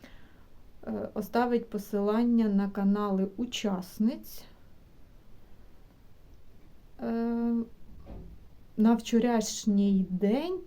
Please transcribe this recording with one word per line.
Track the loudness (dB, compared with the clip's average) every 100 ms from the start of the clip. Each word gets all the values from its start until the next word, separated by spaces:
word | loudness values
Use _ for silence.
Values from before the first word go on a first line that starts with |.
| -20 -20 -20 -20 -20 -20 -20 -16 -8 -6 -6
оставить | -8 -4 0 2 0 -2
посилання | -8 -4 -2 2 2 4 4 4
на | 2 0
канали | 0 2 2 2 0 0 -2
учасниць. | -6 -4 -2 -4 -4 -2 0 0 -8 -14 -16 -20 -20 -20 -20 -20 -20 -20 -20 -20 -18 -20 -20 -20 -20 -20 -20 -20 -20 -20 -20 -20 -20 -20 -20 -10
Е, | -6 -2 -2 0 0 0 -4 -10 -16 -16 -14 -14 -14 -18 -20 -20 -8 2
на | 4
вчорашній | 4 4 2 4 2 0 -2 2 4 6 4 2
день | 2 2 2 0 -4